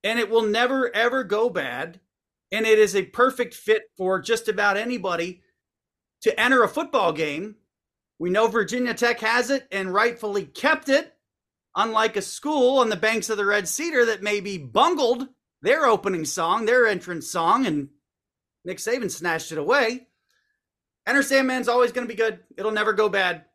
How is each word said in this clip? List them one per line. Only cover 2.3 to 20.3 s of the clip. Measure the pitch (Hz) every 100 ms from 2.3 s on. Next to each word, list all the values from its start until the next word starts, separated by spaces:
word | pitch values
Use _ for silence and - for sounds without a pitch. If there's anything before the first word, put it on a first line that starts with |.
| _ _
And | 208 220
it | 214
is | 208 196
a | 185
perfect | - 254 254 240
fit | - - 220 - _
for | 185 190
just | - 226 226
about | 196 208 196
anybody | 233 247 190 170 170 175 _ _ _ _ _ _ _ _
to | - -
enter | 233 262
a | 214
football | - 330 262 180
game. | 160 156 147 202 214 _ _ _ _ _ _
We | 175
know | 190 220
Virginia | 220 202 247 247
Tech | 233 240 233
has | 220 240 233
it | 277 -
and | 196 190
rightfully | 185 233 - 214 202 160
kept | - 277 311 -
it, | 277 330 _ _ _ _ _ _ -
unlike | 220 220 220 208
a |
school | 185 - 285 302 247 269
on | 233
the | 202
banks | 214 226 -
of | 214
the | 202
Red | 208 180
Cedar | - 339 294 233
that | 208
maybe | 202 208 196 190
bungled | 135 113 302 330 254 247 262 _ _ _
their | 180 294 277
opening | 208 190 180 160
song, | - 165 208 220
their | 254 233
entrance | 190 - 170 -
song, | 180 165 226 247
and | 151 139 _ _ _ _ _ _ _ 175
Nick | 180
Saban | - 247 220
snatched | - 170 160 160
it | 156
away. | 151 277 226 254 _ _ _